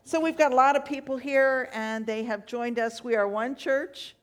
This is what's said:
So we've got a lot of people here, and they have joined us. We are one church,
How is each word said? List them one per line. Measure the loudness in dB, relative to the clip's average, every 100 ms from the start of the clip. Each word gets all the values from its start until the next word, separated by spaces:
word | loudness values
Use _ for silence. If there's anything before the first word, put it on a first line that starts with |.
So | -4 0
we've | 0 4
got | 4
a | 6
lot | 6 4
of |
people | -2 -8 -6 -6
here, | 0 2 4 2 -4
and | -6 -6 -4 -4
they | -4
have | -4 -6 -6
joined | -6 -4 -2
us. | -2 -4
We | -2 0
are | 2
one | 0 -4 -4
church, | -2 0 -2 -10 -18 -20